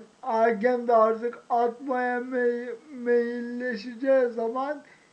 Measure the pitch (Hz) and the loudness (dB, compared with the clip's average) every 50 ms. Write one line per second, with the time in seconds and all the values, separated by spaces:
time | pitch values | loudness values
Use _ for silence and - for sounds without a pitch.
0 | - - _ _ - - 226 226 226 233 226 196 220 247 247 240 240 233 240 220 | -10 -18 _ _ -6 -2 2 4 4 4 2 2 2 2 2 0 2 4 6 6
1 | 220 226 226 220 233 240 240 - - - 247 233 240 240 233 240 277 285 254 247 | 6 6 4 0 -4 -6 -6 -8 -6 -2 0 2 2 0 -2 -4 -6 -4 -2 -2
2 | 247 247 247 247 247 254 262 247 247 240 240 240 247 247 233 - - 311 294 247 | -2 -2 -2 -4 -4 -4 -2 0 0 0 0 -2 -6 -8 -12 -12 -14 -18 -14 -6
3 | 240 240 240 240 240 233 240 240 240 240 240 240 247 254 233 202 202 254 233 220 | 0 2 2 2 2 0 -4 -6 -6 -6 -6 -6 -4 -4 -6 -6 -8 -10 -10 -4
4 | 277 269 269 269 254 240 220 226 226 226 233 254 269 285 302 285 - - - _ | 2 4 4 4 4 2 -2 -4 -4 -4 -4 -4 -4 -4 -6 -8 -10 -20 -20 _
5 | _ _ | _ _